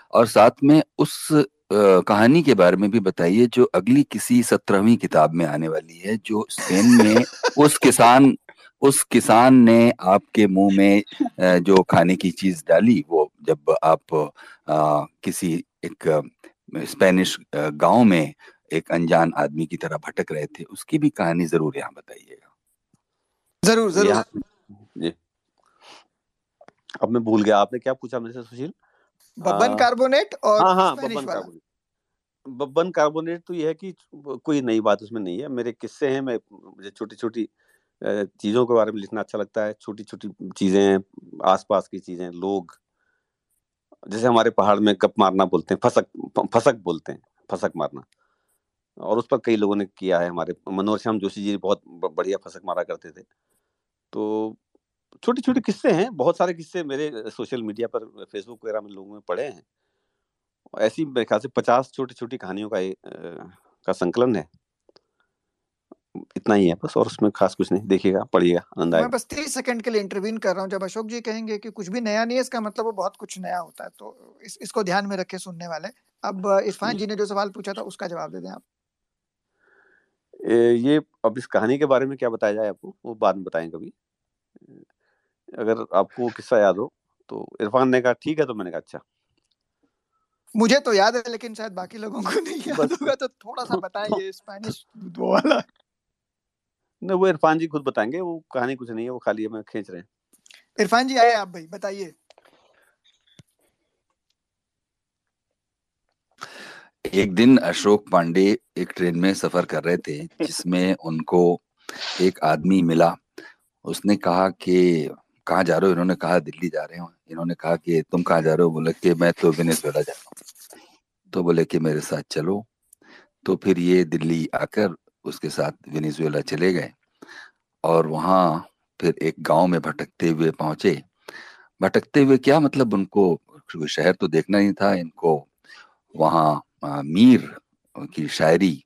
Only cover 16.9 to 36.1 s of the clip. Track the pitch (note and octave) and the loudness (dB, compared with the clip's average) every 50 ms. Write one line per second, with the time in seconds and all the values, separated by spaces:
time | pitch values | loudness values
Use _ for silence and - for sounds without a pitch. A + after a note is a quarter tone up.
16.9 | - - G2+ F#2 F#2 F#2 F#2 - - - - _ - D2+ D2+ D2+ D2+ D2 E2 E2+ | -6 0 0 2 2 2 0 -2 -4 -10 -12 _ -8 -6 -6 -6 -4 0 2 4
17.9 | G2 A#2+ B2 G#2+ F#2 E2 D2+ D2 D2+ _ - - _ _ _ _ - D#2+ - - | 4 6 6 6 4 4 0 -2 -8 _ -20 -20 _ _ _ _ -6 -6 -4 -4
18.9 | - E2+ E2+ D#2+ F2 E2 E2 E2 D#2+ - C#2+ C#2+ D2 D#2 E2 D2+ F2 D#2+ - D#2 | -4 -2 0 2 2 2 2 2 0 -2 -4 -4 -4 -6 -6 -6 -6 -8 -8 -8
19.9 | D#2 D2+ - - - - F2 - D#2 D2+ D2 - - - E2 - - - - - | -8 -8 -10 -10 -8 -8 -6 -6 -6 -8 -8 -10 -12 -16 -18 -18 -18 -20 -10 -4
20.9 | D#3 D#3 D3 - - - F#2+ E2+ E2+ F2 F2+ D#2 E2 E2 D#2 D2+ C2+ - - - | -2 0 0 0 0 0 -2 0 0 0 0 0 0 0 0 0 -4 -6 -10 -12
21.9 | - - _ _ - - _ _ - - _ _ _ _ _ _ _ _ _ _ | -14 -18 _ _ -20 -20 _ _ -20 -20 _ _ _ _ _ _ _ _ _ _
22.9 | _ _ _ _ _ _ _ _ _ _ _ _ _ _ - F#3+ A3+ A3+ A3+ G3+ | _ _ _ _ _ _ _ _ _ _ _ _ _ _ 0 2 2 2 2 0
23.9 | D#3+ F#3 F#3 G#3 G#3 A3 A3 - - - C4+ - _ _ _ _ G2+ G2+ G#2 _ | 0 2 2 2 2 0 -2 -4 -10 -14 -14 -14 _ _ _ _ -20 _ -20 _
24.9 | _ - D#2 E2+ - - _ _ _ _ _ _ _ _ _ _ _ _ _ - | _ -8 -6 -6 -6 -8 _ _ _ _ _ _ _ _ _ _ _ _ _ -20
25.9 | - - _ _ _ _ _ _ _ _ _ _ _ _ - - _ _ _ _ | -20 -20 _ _ _ _ _ _ _ _ _ _ _ _ -20 -20 _ _ _ _
26.9 | - - - G#2 A#2 B2 A2+ A2+ A2 G#2+ G#2 G#2 G#2+ G2+ G2+ G2+ - B2 - C3 | -6 -4 -4 0 0 -2 0 2 2 2 4 4 4 2 2 0 -2 -6 -6 -6
27.9 | C3 - - A#2+ - B2 A#2 A#2 A#2+ B2+ A#2 A2 A#2+ A#2+ C3+ E3+ - _ _ _ | -6 -6 -8 -10 -10 -10 -10 -10 -14 -16 -18 -18 -14 -12 -12 -12 -12 _ _ _
28.9 | _ _ _ _ _ _ _ _ _ - D#3+ F#3 F#3+ G3+ G#3 G3+ G#3 G#3+ B3 A#3+ | _ _ _ _ _ _ _ _ _ -6 -4 -2 0 2 0 0 2 0 0 0
29.9 | B3 A#3 C4 C4 C4 D4 G#4 - - - - A3 G#3 G#3+ G3 F#3 F3+ F#3 F#3+ F3+ | 2 0 0 2 2 0 0 -2 -8 -4 0 2 2 4 4 4 4 4 2 2
30.9 | C#3 - C3+ - - C#3+ C3+ - A2+ G#2 F2+ F2 E2+ D#2+ _ _ _ _ _ _ | 0 -2 -6 -6 -6 -6 -8 -6 -8 -8 -10 -12 -18 -20 _ _ _ _ _ _
31.9 | _ _ _ _ _ _ _ _ _ _ _ C3+ C3 A#2+ C#3+ C3+ C3+ E3 E3+ F3+ | _ _ _ _ _ _ _ _ _ _ _ -20 -10 -10 -10 -4 -2 -2 -2 -2
32.9 | E3+ E3+ D3+ D3+ D3+ D#3+ D#3+ E3 E3+ E3+ - - F3+ E3+ D3+ D#3 E3+ D#3+ F#3+ F#3+ | 0 0 0 0 -2 -4 -8 -8 -10 -12 -12 -12 -8 -6 -6 -6 -6 -8 -12 -16
33.9 | E3+ _ _ _ - D3+ C#3+ C#3 C3+ B2 - - D3+ C#3+ C3 B2 A2 A2 G#2+ A2 | -18 _ _ _ -20 -20 -14 -14 -14 -10 -4 -2 -2 -2 0 0 0 0 2 2
34.9 | G2+ G2+ A2 G2+ A#2 A2 G2+ F2+ F2 G2+ C#3 D3 C3+ B2 A2+ A#2+ A2 - - G#2+ | 0 0 -2 -10 -10 -10 -8 -8 -8 -10 -10 -8 -8 -8 -6 -8 -8 -10 -14 -16
35.9 | - - D3+ C#3 | -8 -4 -4 -2